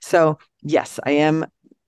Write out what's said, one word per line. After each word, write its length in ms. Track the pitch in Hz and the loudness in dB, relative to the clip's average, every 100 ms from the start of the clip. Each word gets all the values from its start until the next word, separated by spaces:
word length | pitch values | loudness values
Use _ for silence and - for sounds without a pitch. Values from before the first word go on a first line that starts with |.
So 380 | - 175 160 156 _ _ | 0 2 2 0 _ _
yes, 360 | 147 151 - - | -4 -2 -2 -6
I 60 | 131 | -2
am 340 | 147 156 160 - _ _ _ | 2 2 0 -4 _ _ _